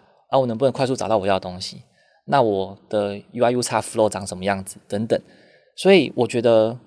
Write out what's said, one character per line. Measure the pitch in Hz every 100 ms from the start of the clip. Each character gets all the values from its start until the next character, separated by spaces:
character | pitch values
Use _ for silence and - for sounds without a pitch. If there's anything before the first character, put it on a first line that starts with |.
| _ _ _
啊， | 135
我 | 127
能 | 113
不 | 135
能 |
快 | 127 127
速 | 131
找 | 95
到 | 110
我 | 95
要 |
的 | 95
东 | 92 90
西， | - - - _ _ _ -
那 | 143
我 | 113 98 95 98 -
的 | 107 101 101 -
U | 120
I | 120
U | 123
X | 120 113 - 113
flow | 107
长 | 101 98
什 | 92
么 | 95
样 | 98
子 | 98 - -
等 | 101 113
等。 | - - _ _ _ _ -
所 | 185
以 | 190 127 -
我 | 113
觉 | 123
得 | 117 113 110 123